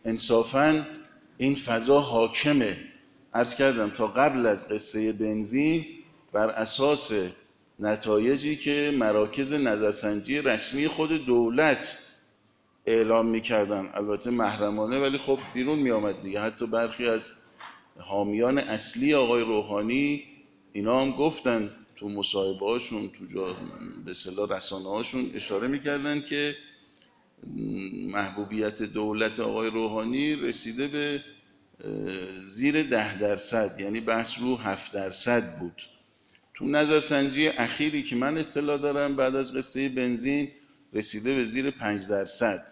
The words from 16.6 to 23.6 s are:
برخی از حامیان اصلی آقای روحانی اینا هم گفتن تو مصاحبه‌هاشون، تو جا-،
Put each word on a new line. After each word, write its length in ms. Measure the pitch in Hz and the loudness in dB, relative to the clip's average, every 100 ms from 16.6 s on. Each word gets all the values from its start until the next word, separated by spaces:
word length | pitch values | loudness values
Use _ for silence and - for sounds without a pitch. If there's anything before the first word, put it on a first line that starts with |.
| 120 | -2
برخی 400 | 113 117 113 120 | 0 0 0 0
از 240 | 113 - - - - - - _ - | 0 -4 -16 -20 -20 -20 -20 _ -20
حامیان 600 | 87 98 104 104 120 139 | -6 -2 0 2 2 2
اصلی 560 | 101 107 - 117 143 | 0 -2 -2 0 4
آقای 280 | 147 120 120 | 4 4 4
روحانی 840 | 113 107 104 101 107 127 143 147 - - - _ _ | 4 0 0 -2 0 0 0 -2 -8 -20 -20 _ _
اینا 280 | 104 107 127 | -4 2 2
هم 100 | 135 | 2
گفتن 600 | 127 151 156 127 113 104 - - - | 2 0 2 0 0 -2 -8 -20 -12
تو 120 | 104 | -8
مصاحبه‌هاشون، 1040 | 101 98 101 95 95 101 120 123 110 101 - | -4 -2 0 0 0 -2 -2 -4 -6 -8 -10
تو 80 | 90 | -10
جا-، 220 | 98 92 90 | -6 -6 -6